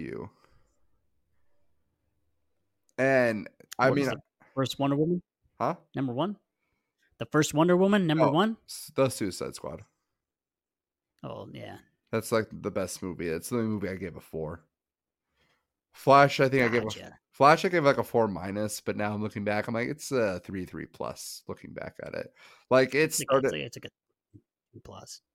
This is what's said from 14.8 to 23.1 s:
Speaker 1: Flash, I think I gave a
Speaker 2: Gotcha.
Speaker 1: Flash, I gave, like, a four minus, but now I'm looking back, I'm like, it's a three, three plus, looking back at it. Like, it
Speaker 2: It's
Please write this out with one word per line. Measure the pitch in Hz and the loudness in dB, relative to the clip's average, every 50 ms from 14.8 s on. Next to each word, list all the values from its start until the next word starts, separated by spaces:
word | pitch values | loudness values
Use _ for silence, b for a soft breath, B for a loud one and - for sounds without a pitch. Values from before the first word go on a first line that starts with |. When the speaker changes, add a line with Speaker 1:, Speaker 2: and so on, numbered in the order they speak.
| _ _ _ _ _ _ _ _ _ _ _ _ _ _ _ _ _ _ _ _ _ _ _ | _ _ _ _ _ _ _ _ _ _ _ _ _ _ _ _ _ _ _ _ _ _ _
Speaker 1:
Flash, | - - 135 139 139 143 143 - - | 0 4 8 8 8 8 6 6 2
I | 135 127 | 2 4
think | 139 131 120 | 4 4 2
I | 113 | 4
gave | 120 117 107 | 2 0 0
a | 110 | -2
Speaker 2:
Gotcha. | - - - - - - _ _ | -6 -10 -14 -18 -20 -20 _ _
Speaker 1:
Flash, | _ - 135 147 165 165 - | _ 4 6 6 6 4 2
I | 185 | 0
gave, | 180 170 143 | 2 4 4
like, | 139 127 | 4 4
a | - 117 | 4 0
four | - - 117 113 | 0 2 2 2
minus, | 104 92 80 90 98 98 104 107 104 - - | 2 0 -4 -6 -4 -4 -4 -4 -4 -6 -6
but | - 110 98 | -6 -4 -2
now | 104 107 104 107 | -2 -2 -2 -2
I'm | 104 107 | -4 -6
looking | 104 - 110 101 | -6 -6 -4 -2
back, | 104 104 107 104 | -2 -2 -2 -2
I'm | 123 113 | -2 -4
like, | 113 123 | -4 -4
it's | - 147 - - - | -4 -6 -8 -6 -2
a | 139 123 110 98 90 90 | 0 0 2 0 0 -4
three, | - - 95 95 87 | -6 -8 -8 -8 -8
three | - - 78 73 | -8 -10 -10 -12
plus, | - - - - 60 - - - - - - - | -10 -10 -8 -8 -8 -8 -10 -12 -14 -14 -14 -12
looking | - - - - - - | -14 -14 -14 -14 -14 -14
back | - - - - - - | -12 -12 -12 -12 -14 -12
at | - - | -10 -8
it. | - - - b b b b b b b - | -8 -10 -10 b b b b b b b 4
Like, | 123 131 131 127 131 | 4 4 4 4 2
it | 143 160 | 2 0
Speaker 2:
It's | 156 | 0